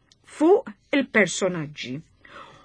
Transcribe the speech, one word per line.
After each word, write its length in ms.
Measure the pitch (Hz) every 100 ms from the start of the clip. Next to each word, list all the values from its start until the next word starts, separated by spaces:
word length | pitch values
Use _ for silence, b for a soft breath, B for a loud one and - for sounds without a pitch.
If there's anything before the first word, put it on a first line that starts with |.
| _ _ _
fuq 400 | - 311 403 - - _
il-personaġġi. 1040 | 285 - 220 180 - 208 180 151 147 117 131 - _ - B B B